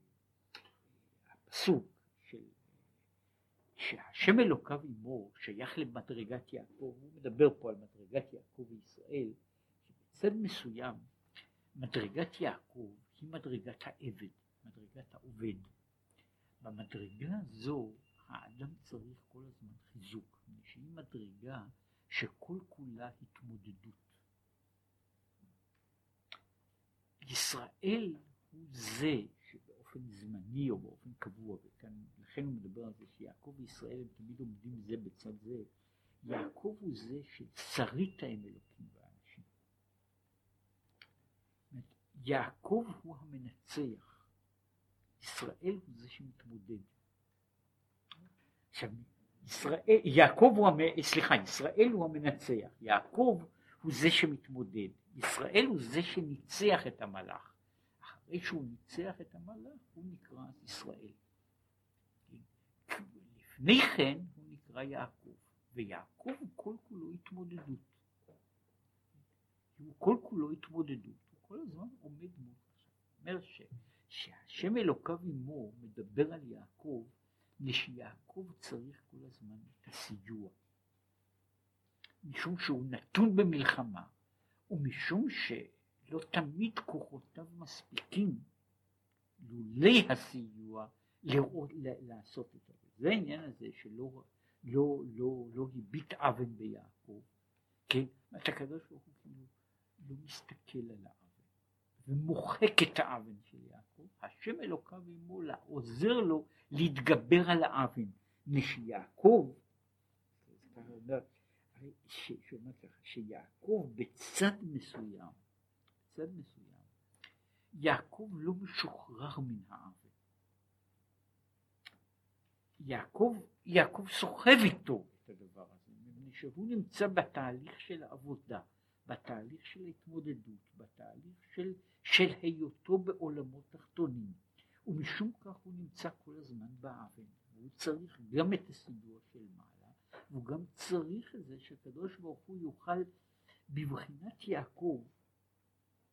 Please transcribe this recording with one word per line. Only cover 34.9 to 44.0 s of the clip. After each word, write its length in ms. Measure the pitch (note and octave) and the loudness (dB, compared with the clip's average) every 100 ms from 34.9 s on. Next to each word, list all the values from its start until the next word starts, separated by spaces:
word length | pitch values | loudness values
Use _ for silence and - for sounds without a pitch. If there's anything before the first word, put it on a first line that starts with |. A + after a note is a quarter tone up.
| A2+ | -8
בצד 420 | G2 - A2 G#2+ | -8 -14 -14 -14
זה, 220 | G#2+ A#2+ G#2 _ _ _ _ _ | -12 -12 -12 _ _ _ _ _
יעקב 520 | A#2 D#4 D4 - G3+ G#3+ | -8 -6 -6 -8 -8 -6
הוא 160 | G3 A2 | -8 -8
זה 240 | A2+ C#3+ | -10 -12
ששרית 960 | C#3+ - - - - - A#2 C3 F#3+ - | -12 -18 -18 -16 -6 -2 -2 0 -4 -4
הם 220 | C3 A2 | -10 -10
אלוקים 440 | G2+ G2 - - A2+ | -12 -20 -20 -20 -20
ואנשים. 520 | - - _ _ - - _ _ _ _ _ _ _ _ _ _ _ _ _ _ _ - _ _ _ _ _ | -20 -20 _ _ -20 -20 _ _ _ _ _ _ _ _ _ _ _ _ _ _ _ -20 _ _ _ _ _
זאת 80 | _ | _
אומרת, 120 | C3 - _ _ - | -18 -18 _ _ -8
יעקב 600 | B2+ C3+ - - - A3 A3+ - | 0 0 0 -8 0 0 0 -8
הוא 140 | E3 C#3+ | -16 -18
המנצח, 1120 | D#3 C#3 B2 - - D3+ C3+ G#2 | -16 -14 -14 -18 -10 -6 -6 -6